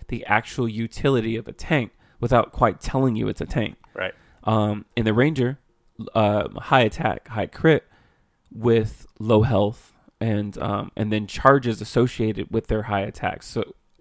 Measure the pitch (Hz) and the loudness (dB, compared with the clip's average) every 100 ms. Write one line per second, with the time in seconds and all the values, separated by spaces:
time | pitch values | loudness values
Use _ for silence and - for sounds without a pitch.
0 | - 120 - 107 - - 117 107 113 - | -10 -8 0 0 0 -4 -4 -4 -6 -2
1 | 143 127 110 113 - - - 151 110 _ | 0 2 0 -6 -8 -12 -2 -2 -2 _
2 | _ - 117 123 - - 117 - - 131 | _ -6 2 2 2 2 0 0 -4 0
3 | 131 110 107 - 78 - 107 - _ 101 | 0 0 -4 -4 -4 -4 -4 -10 _ -8
4 | 92 - _ _ 110 110 104 104 - - | -8 -10 _ _ 0 0 0 -4 -6 -2
5 | 110 107 143 143 123 139 _ _ _ - | 2 4 2 2 -2 -2 _ _ _ -16
6 | 107 110 104 104 - - - 135 113 - | -4 2 2 2 -2 -6 0 2 2 0
7 | 120 60 - 110 - - 165 147 _ _ | -4 -4 -8 -6 -6 0 2 2 _ _
8 | _ _ _ _ _ 110 117 113 110 - | _ _ _ _ _ -2 2 4 2 -8
9 | - - 110 107 113 101 104 117 - _ | -20 -8 2 4 4 2 0 -2 -18 _
10 | _ - 113 104 104 - 104 101 - - | _ -6 -2 -2 -4 -6 -4 -4 -6 -4
11 | 107 107 101 - 135 139 123 101 107 123 | -2 -2 -4 2 6 6 2 -4 -2 2
12 | 123 - 110 104 - 113 - 110 107 101 | 2 0 -4 -4 -4 -4 -2 -4 -2 -4
13 | 101 - 95 - - - - - _ - | -4 -6 -8 -8 -8 -6 -8 -10 _ 0